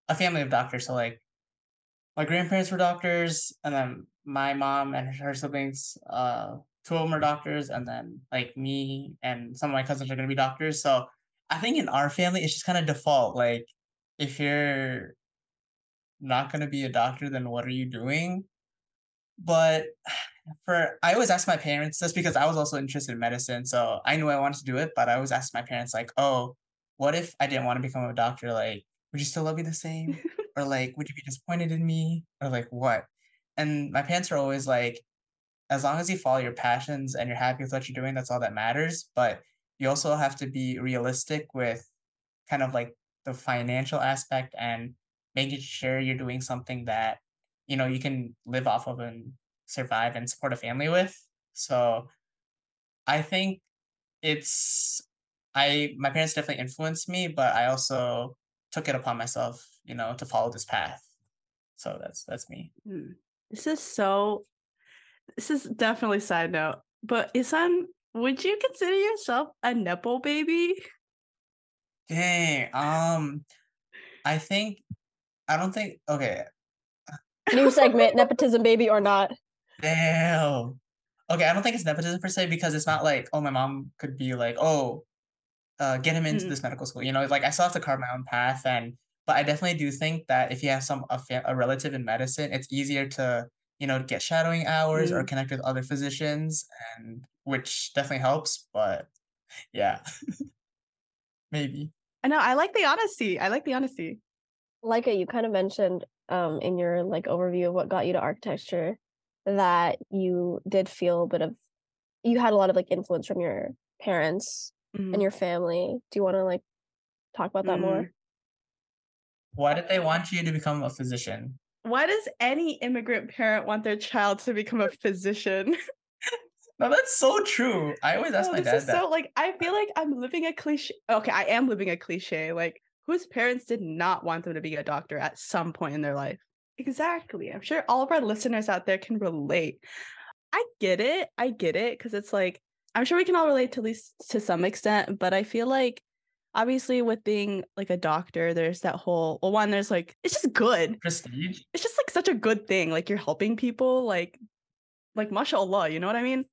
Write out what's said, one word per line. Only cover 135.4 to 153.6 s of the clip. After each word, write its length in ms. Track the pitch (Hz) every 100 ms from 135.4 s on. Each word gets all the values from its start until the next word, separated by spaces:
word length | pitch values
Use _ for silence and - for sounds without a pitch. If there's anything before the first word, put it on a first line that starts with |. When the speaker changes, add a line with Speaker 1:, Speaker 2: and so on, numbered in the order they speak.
| - 185 165
Speaker 2:
point 220 | - 160 151
in 60 |
their 140 | 147 143
life? 240 | 139 190 _ _ _ -
Exactly. 720 | 269 254 320 339 - 180 -
I'm 100 | 202
sure 220 | - 311 -
all 120 | 254
of 100 | 269
our 100 | 330
listeners 480 | 220 214 247 226 214
out 160 | 180 -
there 120 | 190
can 200 | - 220
relate. 640 | 190 160 143 170 156 131 - - - - - - -
I 120 | 381 480 -
get 220 | 190 185
it. 280 | 240 359 - -
I 140 | 247
get 240 | 220 170 160
it, 240 | 233 233
'cause 140 | 233
it's 200 | 208 202
like, 280 | 202 185 180 _ _ _ 226
I'm 100 | 254
sure 120 | 349
we 80 | 359
can 100 | 349
all 120 | 311
relate 260 | 277 254
to 80 | -
at 20 | 220
least 300 | 226 - - -
to 80 | 220
some 260 | 214 170 180
extent, 540 | 202 214 208 - 196
but 140 | 185
I 100 | 190
feel 240 | 214 226 240
like, 360 | 269 247 247 _ _ _ _ _ -
obviously, 460 | 233 262 262 254
with 220 | 233 220
being, 420 | 208 208 202 196 - -
like, 120 | 196
a 60 | 180
doctor, 560 | 165 156 180 170 165
there's 280 | 170 165 180
that 140 | 185 -
whole, 440 | - 170 160 -
well, 80 | 190
one, 200 | 208 208
there's, 200 | 202 202
like, 240 | 185 175 -
it's 100 | 349 -
just 120 | 269
good. 460 | - 226 202 165 220
Speaker 1:
Prestige? 640 | 170 165 127 123 180 - -
Speaker 2:
It's 100 | 339
just, 140 | 466 -
like, 120 | -
such 160 | 349 359
a 60 | 240
good 320 | 220 214 -
thing. 240 | 190 160
Like, 180 | 160 170
you're 80 | 202
helping 380 | - 240 214
people, 460 | 226